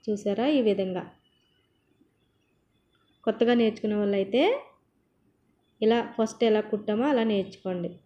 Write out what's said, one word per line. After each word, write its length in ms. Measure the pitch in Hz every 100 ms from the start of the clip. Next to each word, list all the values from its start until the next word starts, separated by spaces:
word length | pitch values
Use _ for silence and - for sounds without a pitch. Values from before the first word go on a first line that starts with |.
చూసారా, 420 | - 208 208 202 262
ఈ 120 | 294
విధంగా. 420 | 220 196 190 180 - _ _ _ _ _ _ _ _ _ _ _ _ _ _ _ _ _ _ _ _ _
కొత్తగా 300 | - 220 233
నేర్చుకునే 420 | 240 226 220 214 208
వాళ్ళైతే 460 | 202 202 196 240 349 539 - _ _ _ _ _ _ _ _ _ _ _
ఇలా 180 | 220 233 -
ఫస్ట్ 320 | - 220 -
ఎలా 160 | 226 214
కుట్టామో 440 | 214 208 208 208 269
అలా 180 | 262
నేర్చుకోండి. 680 | 226 202 190 - 190 180 175 175